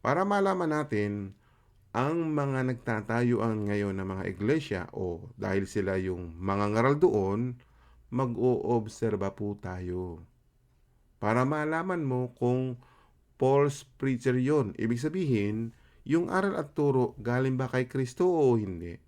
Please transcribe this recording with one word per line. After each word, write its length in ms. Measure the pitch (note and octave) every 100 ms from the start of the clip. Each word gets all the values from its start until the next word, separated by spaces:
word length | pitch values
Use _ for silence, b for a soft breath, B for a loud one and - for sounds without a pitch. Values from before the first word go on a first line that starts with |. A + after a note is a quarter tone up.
Para 240 | - D3+ G3
malaman 560 | G3+ G3 F#3 E3 D3+
natin 560 | D3 G#2+ G#2 G2+ G2 - b b b b _
ang 400 | - C3+ E3 D#3+
mga 320 | D3+ C#3 C3 B2+
nagtatayuan 1040 | B2 - A2 G2+ A#2 B2 A#2 A2+ G#2+ G2+
ngayon 320 | G#2 G2+ F#2+
ng 60 | F#2+ F#2+
mga 60 | F#2
iglesia 560 | F2+ G#2 D#3 D3 F#2+ F2 -
o 320 | F#2 E2+ C3 -
dahil 320 | G2+ G2 G2
sila 320 | G#2 F#2+ F#2+
yung 320 | F#2 F2+ F2 E2
mangangaral 560 | F#2+ G2 G#2 A2 B2+ D3
doon, 560 | F3+ G#2+ F#2+ G#2 B2+ B2 b b b b _
mag-oobserba 1300 | B2 C3 A2 B2 A#2+ G2+ A#2 G#2+ - A2+ G#2 G2 -
po 160 | G#2 G2+
tayo. 640 | F#2 F2+ F2+ F2+ F2+ E2 E2+ _ _ _ _ _ _ _ _ _
Para 240 | G#2 A#2 C3
malaman 560 | D3+ D#3 D#3+ F#3 F3
mo 320 | C#3+ B2+ B2+
kung 480 | - B2 B2+ C3 B2 b b b b _ _
false 480 | C3 C#3 C#3+ C#3+ - _
preacher 400 | C3+ B2 C3 B2+
yon. 320 | B2+ D3+ A2
Ibig 320 | - A2+ A#2+ D3+
sabihin, 720 | F3+ D#3+ A#2 G2+ A2 A2+ b b b
yung 320 | - D#3+ F3
aral 240 | F#3 G3 F3+
at 160 | D3
turo 400 | - D3 C3 A#2+ -
galing 400 | A2 B2 C3 C3
ba 80 | B2+
kay 160 | B2+ B2+
Kristo 400 | C3 B2 - F3+
o 320 | E3+ C3+ A#2
hindi? 400 | G2+ F2 E2+ E2+